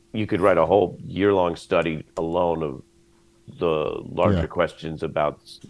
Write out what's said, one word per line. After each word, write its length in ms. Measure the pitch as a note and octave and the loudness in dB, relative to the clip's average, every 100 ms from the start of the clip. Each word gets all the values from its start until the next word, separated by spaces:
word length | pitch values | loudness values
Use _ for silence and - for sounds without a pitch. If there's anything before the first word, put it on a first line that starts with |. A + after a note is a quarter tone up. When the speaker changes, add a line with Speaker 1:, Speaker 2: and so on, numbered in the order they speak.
| _ | _
Speaker 1:
you 140 | A2 G#2 | -6 -2
could 140 | E2 | 2
write 160 | G2 F2 | 4 4
a 80 | |
whole 340 | D#2+ G2 F#2 - | 4 4 2 -2
year-long 520 | - F2+ G2+ G2 F2 E2 | -8 0 2 4 2 -2
study 500 | - F2+ E2 D#2 - - | -2 0 0 -4 -8 -6
alone 460 | E2 F2 F2 E2 | -4 0 0 0
of 200 | D#2 C2 - _ _ _ _ _ - - | -4 -8 -16 _ _ _ _ _ -20 -4
the 420 | E2+ D#2 D2+ G1+ | -2 0 -2 -6
larger 340 | - E2+ F2 F#2 | -6 0 2 2
Speaker 2:
Yeah. 80 | D#2+ | 0
Speaker 1:
questions 560 | - E2 - D#2 D#2+ | 0 -2 -4 -10 -6
about, 380 | D#2 D2 D2+ C#2+ - - - | -6 -2 -2 -4 -14 -20 -12